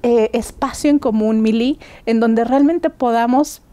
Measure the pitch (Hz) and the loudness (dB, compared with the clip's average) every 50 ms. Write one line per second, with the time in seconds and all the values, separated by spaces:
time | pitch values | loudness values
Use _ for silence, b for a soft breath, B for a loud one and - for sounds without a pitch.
0 | - 240 233 233 214 226 - 233 220 - - - - 262 - - - 294 285 285 | 0 2 2 2 0 0 -2 -6 -6 -6 -8 -8 -8 -6 -6 -2 0 2 2 2
1 | - 262 214 220 214 220 220 220 220 220 220 226 233 262 311 B B B B B | 0 0 0 0 0 0 0 0 0 0 0 0 0 -2 -2 B B B B B
2 | B - 226 226 233 233 226 226 233 233 262 277 285 294 330 349 339 320 - - | B -2 -2 0 2 2 2 0 0 0 2 2 2 2 2 0 -2 -4 -4 -2
3 | 262 240 226 226 233 240 247 269 302 - - - _ _ | -2 0 0 0 0 2 2 0 0 -2 -6 -18 _ _